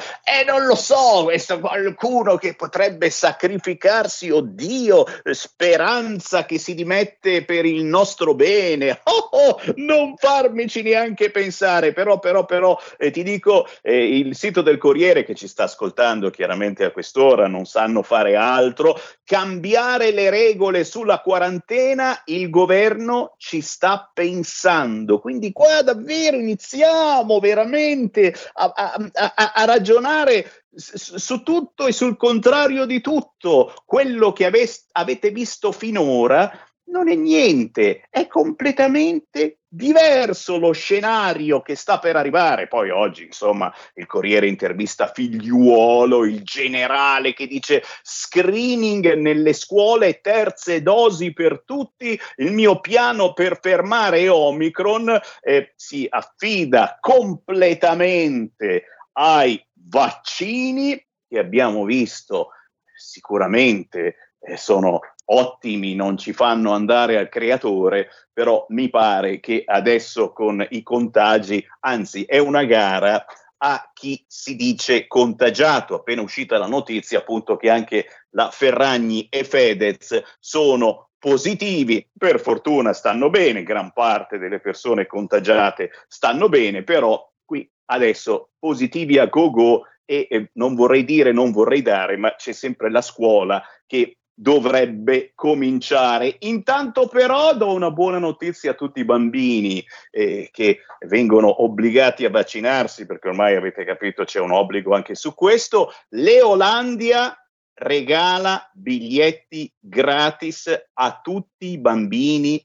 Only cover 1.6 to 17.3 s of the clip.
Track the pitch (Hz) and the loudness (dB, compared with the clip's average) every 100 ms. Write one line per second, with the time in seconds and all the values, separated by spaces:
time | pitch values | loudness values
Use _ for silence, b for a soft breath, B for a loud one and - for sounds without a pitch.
1.6 | 170 202 196 - 233 247 208 180 185 160 | -4 -4 -4 -4 -2 0 2 0 0 -8
2.6 | 160 - 196 170 170 - 170 - 180 196 | -8 -2 -2 0 -2 0 -2 0 -4 -4
3.6 | 185 175 190 226 214 - 180 156 131 95 | -6 -2 0 0 -2 -6 -2 -2 -2 -8
4.6 | 156 254 233 185 135 B - 135 - _ | -6 -4 4 4 4 B -8 -8 -8 _
5.6 | 175 165 170 240 226 202 - 185 160 160 | 2 2 2 -2 -4 -10 -4 -4 -2 -6
6.6 | - 170 170 190 202 _ 190 180 156 170 | -8 -8 -2 -2 -2 _ -2 -2 -2 0
7.6 | 165 160 156 175 196 - 165 131 151 208 | 0 0 0 2 0 0 0 4 4 4
8.6 | 185 151 139 - - 440 440 269 285 196 | 0 0 -2 -2 0 0 0 4 4 2
9.6 | B 226 294 302 294 277 269 277 254 226 | B -6 2 2 2 0 2 2 0 -2
10.6 | 233 226 220 220 226 202 208 208 196 170 | -6 -4 0 0 0 0 0 0 -4 -2
11.6 | 196 175 160 147 202 190 180 185 185 180 | 0 2 2 0 0 2 2 0 0 2
12.6 | 185 170 B B - 165 180 202 202 196 | 2 2 B B -4 -2 -6 -2 4 4
13.6 | - B - 123 117 135 139 131 208 180 | 2 B 0 2 2 0 -2 -4 -4 0
14.6 | 156 147 147 143 175 - 117 104 98 - | 2 4 4 4 2 2 -4 -10 -14 -6
15.6 | 98 - 101 - 120 110 98 - 90 92 | -6 -4 -8 0 0 0 -4 -4 -6 -4
16.6 | 104 95 92 92 85 131 135 | -4 -2 -4 -4 -8 2 4